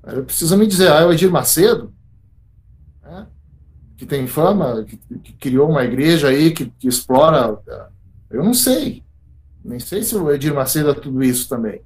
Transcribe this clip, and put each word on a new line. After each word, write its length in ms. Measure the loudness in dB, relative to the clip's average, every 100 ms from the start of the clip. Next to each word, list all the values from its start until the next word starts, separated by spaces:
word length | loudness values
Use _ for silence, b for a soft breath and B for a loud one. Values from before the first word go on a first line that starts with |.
Aí 180 | -8 -10
precisa 360 | -6 -4 0 2
me 100 | 2
dizer, 240 | 4 4
ah, 100 | 6
é 40 | 4
o 80 |
Edir 180 | 4 2
Macedo, 640 | 2 0 2 2 2 -4 -20 -20 _ _ _ _ _ _ -20 -20 _
né? 260 | -20 -20 -20 -20 _ -20 -20 -20 -20 -20
Que 100 | -8
tem 220 | -6 -4
fama, 560 | 0 2 2 -2 -6
que, 140 | -10 -18
que 360 | _ -20 -20
criou 360 | -10 -2 0 2
uma 160 | 2 0
igreja 420 | 2 4 4 4
aí 240 | 4 2
que, 140 | 0 -10
que 220 | _ -4
explora, 720 | -4 0 4 4 2 -2 -6 -14 -18 -18 -20 _ -20 _
eu 140 | -4
não 100 | 0
sei, 500 | 0 0 0 -2 -10 -20 _ _ _ _ -20
nem 160 | -16 -14
sei 240 | -8 -8
se 120 | -4 -4
o 140 | -2
Edir 220 | -2 -2
Macedo 360 | -4 -4 -2 0
é 40 |
tudo 300 | -2 -4 -2
isso 240 | 0 0 -4
também. 340 | -6 -8 -10